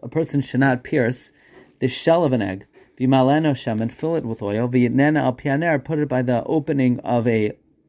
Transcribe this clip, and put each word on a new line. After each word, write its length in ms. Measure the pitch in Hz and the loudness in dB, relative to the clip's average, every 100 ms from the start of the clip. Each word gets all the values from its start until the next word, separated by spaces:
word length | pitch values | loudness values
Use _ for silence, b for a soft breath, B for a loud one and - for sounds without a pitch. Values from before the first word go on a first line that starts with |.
a 80 | 120 | -6
person 320 | 160 156 143 | -4 -2 -2
should 180 | 135 123 | -2 0
not 240 | 135 123 | 2 0
pierce 480 | - 147 117 127 - b b b b _ | -2 0 0 -2 -10 b b b b _
the 80 | 127 | -4
shell 380 | - - 165 156 | -2 2 2 2
of 80 | |
an 80 | 127 | 0
egg. 240 | 98 95 - b b - | -2 -6 -12 b b -4
V'maleno 560 | 127 135 131 151 156 131 | 0 4 4 2 2 -2
shem, 240 | - 110 | -2 -2
and 140 | 113 | -4
fill 220 | - 160 165 | -4 -4 -4
it 100 | 113 | -4
with 160 | 110 | -6
oil. 260 | 101 107 123 | -4 -2 0
V'yitnena 520 | 123 120 123 147 151 | 2 2 4 2 2
al 140 | 131 | 0
pianer, 480 | 127 147 139 170 147 | -2 -2 -2 0 -2
put 180 | 135 156 | -2 -4
it 100 | 143 | -2
by 140 | 131 | 0
the 200 | 123 123 - | 0 0 0
opening 540 | 160 143 139 127 120 | -2 0 0 2 0
of 260 | - 120 117 | 0 0 2
a 260 | 110 107 - _ _ | 2 0 -4 _ _